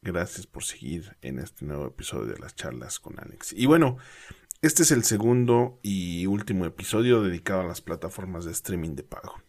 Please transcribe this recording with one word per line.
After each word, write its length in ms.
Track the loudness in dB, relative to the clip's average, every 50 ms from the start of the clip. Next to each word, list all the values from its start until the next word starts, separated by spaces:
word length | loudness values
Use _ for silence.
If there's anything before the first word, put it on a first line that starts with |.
gracias 460 | -6 -4 -2 -2 -2 -4 -6 -12 -14 -14
por 180 | _ -10 -10
seguir 500 | -10 -10 -10 -8 -6 -6 -6 -8 -12 -20 _
en 180 | -10 -8 -8 -8
este 260 | -8 -10 _ -12 -10
nuevo 220 | -8 -6 -6 -6 -8
episodio 380 | -8 -10 -10 -8 -6 -6 -6
de 140 | -6 -8 -10
Las 140 | -12 -16 -14
Charlas 460 | -10 -10 -10 -10 -10 -10 -10 -12 -12
con 180 | _ -14 -16 -14
Alex. 320 | -14 -16 -18 -14 -14 -12 -4
Y 140 | 2 6 6
bueno, 300 | 8 8 8 4 2 -2 -10 -20 -20 -20 -20 -20 -20 _ _ _ -12 _
este 220 | 2 4 4 6 6
es 80 | 6
el 140 | 6 4 4
segundo 720 | 2 2 2 4 4 4 4 6 6 6 4 4 2 -2 -8
y 440 | _ -4 -2 -2 -2 -2 -2 0 0
último 400 | 0 0 0 0 0 0 0 0
episodio 580 | -2 -4 -6 -8 -2 0 2 6 6 6 6 4
dedicado 380 | 2 -2 -2 -2 -2 0 0
a 40 | 0 -2
las 120 | -6 -8
plataformas 640 | -8 -8 -8 -6 -6 -10 -10 -8 -10 -8 -8 -8 -8
de 80 | -6
streaming 440 | -8 -8 -6 -4 -4 -2 -2 -4 -6
de 80 | -8 -10
pago. 380 | _ -14 -14 -14 -14 -16 -16 -20